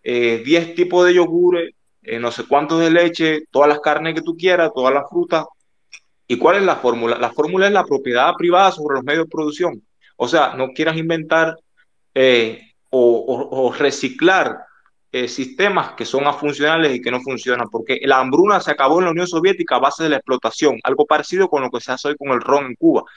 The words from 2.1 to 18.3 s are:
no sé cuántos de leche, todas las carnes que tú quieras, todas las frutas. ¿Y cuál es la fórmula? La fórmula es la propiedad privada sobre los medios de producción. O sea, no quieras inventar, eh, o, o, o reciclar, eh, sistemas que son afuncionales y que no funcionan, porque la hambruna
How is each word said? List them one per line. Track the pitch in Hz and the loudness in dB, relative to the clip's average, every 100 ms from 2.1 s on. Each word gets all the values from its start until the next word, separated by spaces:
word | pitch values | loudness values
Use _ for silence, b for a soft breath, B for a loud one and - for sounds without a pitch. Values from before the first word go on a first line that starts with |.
| 117 | -6
no | 120 | -6
sé | 117 110 | -6 0
cuántos | 143 151 165 | 0 2 0
de | 165 | 4
leche, | 170 175 170 160 156 156 | 4 4 2 0 -2 -2
todas | 135 147 | 2 4
las | 147 | 4
carnes | 151 151 160 160 | 0 -2 -2 -6
que | |
tú | 160 160 | -6 -2
quieras, | 185 170 160 | 0 2 2
todas | 127 127 | 0 0
las | 139 139 | 0 -2
frutas. | 175 170 160 151 _ _ _ _ - _ _ - | -4 -2 -2 -4 _ _ _ _ -20 _ _ -6
¿Y | 120 | 0
cuál | 156 196 | 2 4
es | |
la | 190 143 | 2 0
fórmula? | 123 117 117 120 | 0 0 -2 -2
La | 117 | -2
fórmula | - 151 190 196 | -2 -2 2 2
es | |
la | 202 - | 2 0
propiedad | 135 131 120 147 - | -2 -2 0 0 0
privada | 175 175 190 | 2 4 4
sobre | - 151 135 | 2 -4 -4
los | 131 | -2
medios | 156 160 | -2 -2
de | |
producción. | 156 151 147 175 113 _ _ b b | -4 -6 -4 -6 -6 _ _ b b
O | 123 | -2
sea, | 160 139 127 | 2 2 0
no | 131 | -6
quieras | 127 156 160 | -2 -2 -2
inventar, | 160 165 156 165 160 - _ _ _ _ _ | -4 -4 0 0 0 -4 _ _ _ _ _
eh, | 135 131 120 110 110 _ _ - | 2 4 4 0 -6 _ _ -4
o, | 131 | 2
o, | 120 117 131 127 135 131 127 | 4 2 -2 -6 -6 -2 -2
o | |
reciclar, | - 143 - 131 - 170 190 131 107 b b b _ _ 131 | 0 -2 -2 -8 0 2 2 0 -6 b b b _ _ -8
eh, | 120 | -6
sistemas | - 127 - 202 185 127 | -6 -10 -2 -2 0 -4
que | - 113 | -8 -6
son | 131 143 | -2 -2
afuncionales | 139 147 139 151 165 156 127 | -2 -4 -2 0 2 0 0
y | |
que | 123 | -4
no | 127 | -6
funcionan, | 131 123 127 123 117 | -6 -8 -4 -2 -2
porque | - - 127 | -6 -4 -4
la | 131 131 | 2 2
hambruna | 131 | 2